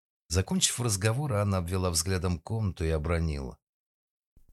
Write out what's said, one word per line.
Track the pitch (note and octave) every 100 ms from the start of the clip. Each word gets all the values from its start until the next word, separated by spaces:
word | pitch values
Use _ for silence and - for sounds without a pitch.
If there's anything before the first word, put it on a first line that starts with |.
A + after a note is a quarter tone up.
| _ _ -
Закончив | F2 F#2+ F#3 - -
разговор, | A#2+ G2 G#2+ A#2+ C#3+
Анна | G2+ G#2 F#2+
обвела | E2+ F#2+ F#2
взглядом | E2+ G2 F#2 F2+ E2+
комнату | - A2+ G#2 -
и | D#2+
обронила: | D#2+ D2+ E2+ E2 C#2+ C2 A#1 _ _ _ _ _ _ _ _ -